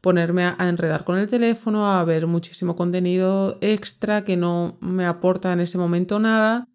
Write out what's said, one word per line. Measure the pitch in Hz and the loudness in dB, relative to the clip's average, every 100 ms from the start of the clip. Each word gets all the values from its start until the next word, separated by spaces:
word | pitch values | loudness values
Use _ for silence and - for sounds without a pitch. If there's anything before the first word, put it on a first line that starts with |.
ponerme | 185 175 170 180 180 | 4 2 2 2 0
a, | 175 | 0
a | 180 | -2
enredar | 170 165 156 | 0 0 -2
con | - 185 | -2 -2
el | 208 | 0
teléfono, | 247 233 226 226 214 208 | 2 2 0 -2 0 2
a | 190 170 | 2 2
ver | 160 165 | 0 0
muchísimo | 170 170 - 180 175 | -2 -4 -6 -4 -2
contenido | 175 180 180 185 185 196 190 - | -2 0 0 2 2 2 0 -2
extra | 202 208 - - 208 208 | 0 -2 -4 -8 -2 -2
que | 208 180 | 0 0
no | 175 175 170 - | 0 0 -2 -6
me | 185 185 175 | -4 -2 -2
aporta | 175 180 185 185 | 0 0 0 0
en | 175 | 0
ese | 175 180 | 0 0
momento | 175 175 180 208 | 0 0 0 0
nada | 220 220 220 233 247 | 2 2 2 0 -6